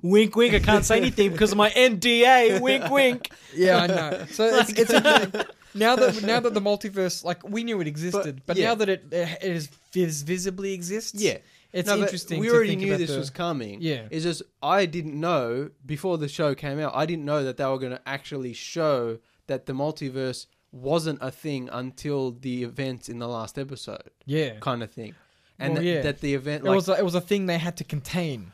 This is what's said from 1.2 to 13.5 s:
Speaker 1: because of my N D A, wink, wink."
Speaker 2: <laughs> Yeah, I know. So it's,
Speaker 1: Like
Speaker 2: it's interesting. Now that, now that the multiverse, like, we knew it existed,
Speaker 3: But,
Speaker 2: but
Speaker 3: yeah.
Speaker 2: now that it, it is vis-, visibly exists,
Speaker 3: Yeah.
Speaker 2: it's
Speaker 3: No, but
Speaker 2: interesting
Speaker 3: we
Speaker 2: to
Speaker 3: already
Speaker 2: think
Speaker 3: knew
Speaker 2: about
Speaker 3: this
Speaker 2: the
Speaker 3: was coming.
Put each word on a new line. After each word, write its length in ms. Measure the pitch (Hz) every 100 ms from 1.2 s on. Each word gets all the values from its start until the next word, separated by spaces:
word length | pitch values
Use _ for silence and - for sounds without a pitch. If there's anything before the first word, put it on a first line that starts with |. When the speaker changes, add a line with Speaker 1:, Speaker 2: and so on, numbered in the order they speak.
| 196
Speaker 1:
because 180 | 165 214
of 60 | 208
my 100 | 214
N 260 | 208 254 202
D 260 | 240 233
A, 360 | 240 262 233 277
wink, 280 | 254 269 165
wink." 400 | 277 262 240 - -
Speaker 2:
<laughs> 100 | -
Yeah, 260 | 147 185 175
I 80 | 175
know. 380 | 185 156 185 175
So 140 | - 220
it's, 240 | 247 220
Speaker 1:
Like 100 | 214
Speaker 2:
it's 140 | 226
interesting. 480 | 233 262 285 190 214 - - _
Now 240 | 202 220 254
that, 260 | 254 214
now 160 | 202 240
that 140 | 233
the 80 | 214
multiverse, 640 | 202 202 208 190 185 - 170
like, 180 | 175 -
we 180 | 208 233
knew 160 | 208
it 60 | 160
existed, 500 | 147 170 202 165 135 -
Speaker 3:
But, 0 |
Speaker 2:
but 120 | 175
Speaker 3:
yeah. 100 | 220
Speaker 2:
now 60 | 220
that 120 | 202
it, 160 | 185 139
it 260 | 165 165 165
is 240 | 185 170 147 _ _
vis-, 300 | 185 170 151
visibly 500 | 147 185 190 185 196
exists, 480 | 190 175 214 226 202
Speaker 3:
Yeah. 180 | 196 101 - _ _
Speaker 2:
it's 140 | 180 190
Speaker 3:
No, 80 | 208
but 60 |
Speaker 2:
interesting 360 | 202 175 - 165
Speaker 3:
we 80 | 220
Speaker 2:
to 60 |
Speaker 3:
already 160 | 233 214
Speaker 2:
think 120 | 190
Speaker 3:
knew 40 | 196
Speaker 2:
about 60 | 185
Speaker 3:
this 100 | 156
Speaker 2:
the 60 | 135
Speaker 3:
was 120 | 139
coming. 520 | - 175